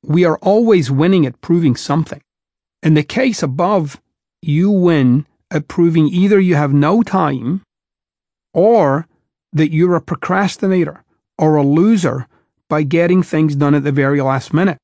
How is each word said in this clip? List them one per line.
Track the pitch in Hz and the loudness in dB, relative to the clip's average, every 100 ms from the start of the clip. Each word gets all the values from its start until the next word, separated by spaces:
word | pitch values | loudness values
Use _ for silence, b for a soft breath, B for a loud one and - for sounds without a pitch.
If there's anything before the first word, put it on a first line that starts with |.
We | - 160 175 | -2 0 2
are | 156 | 0
always | 190 208 226 190 131 | 0 2 4 2 2
winning | 135 170 190 135 | 0 2 2 0
at | - | -4
proving | - 175 165 - | -2 0 2 -2
something. | - 151 156 - _ _ _ _ _ _ | -2 -4 -4 -10 _ _ _ _ _ _
In | 160 151 | 0 0
the | |
case | 147 226 262 202 | 0 -2 -2 -2
above, | 147 135 175 202 147 - _ _ _ _ | -6 -2 -2 -2 -4 -12 _ _ _ _
you | - 147 190 | -4 0 0
win | 202 175 156 127 127 147 _ _ | 2 2 2 2 0 -2 _ _
at | 151 - | -8 -6
proving | - 170 165 151 | 0 0 2 0
either | 175 196 202 | 2 2 2
you | 185 151 | 2 0
have | 143 | 0
no | 143 147 208 | 0 2 0
time | - 190 156 131 117 190 _ _ _ _ _ _ _ _ _ | 0 -2 -2 -4 -6 -8 _ _ _ _ _ _ _ _ _
or | - 202 233 147 139 165 _ _ _ _ | 0 2 4 2 0 -6 _ _ _ _
that | 151 156 | -2 0
you're | 156 180 170 | 0 0 -2
a | |
procrastinator | - 180 - 185 196 - 190 185 160 - _ _ _ - | -4 -10 -4 -2 -2 -4 -2 -2 -2 -8 _ _ _ -2
or | 156 151 | 0 2
a | |
loser | 139 151 202 220 165 131 120 _ _ _ _ | 2 2 2 2 -2 -6 -12 _ _ _ _
by | 156 | -4
getting | 139 165 175 185 | -2 0 2 0
things | 170 156 156 143 | 0 -2 -2 0
done | 143 | 0
at | 147 143 | 0 0
the | |
very | 139 139 143 | -2 0 0
last | 135 131 - | -2 -4 -2
minute. | 151 190 147 | -2 -2 -4